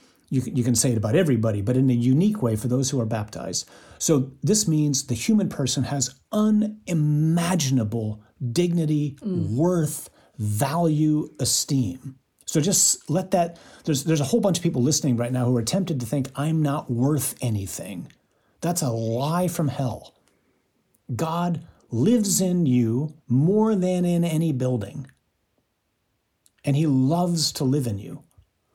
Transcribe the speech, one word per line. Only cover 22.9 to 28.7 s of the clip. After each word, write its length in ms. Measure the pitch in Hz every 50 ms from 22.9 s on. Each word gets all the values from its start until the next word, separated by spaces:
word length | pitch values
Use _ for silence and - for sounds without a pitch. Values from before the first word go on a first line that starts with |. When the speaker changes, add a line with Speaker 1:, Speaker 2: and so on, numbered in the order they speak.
| 113 127 156 151 - - _
Speaker 1:
more 480 | - 120 131 147 175 202 214 214 220 220
than 280 | 190 180 185 185 180 175
in 200 | 175 175 170 170
any 280 | 170 156 156 170 160
building. 540 | 143 123 127 127 127 117 101 - - 147 135 - _ _ _ _ _ _ _ _ _ _ _ _ _ _ _ _ _ _ _ _ _ _ _ _ _ _ _ _ _ _ -
And 100 | 147 139
he 120 | 143 165
loves 640 | 156 135 131 131 135 165 175 180 175 175 165 147 - -
to 100 | - 147
live 220 | 127 135 151 127
in 140 | 117 101 98
you. 240 | 101 - - - - _ _ _ _ _ _ _ _ _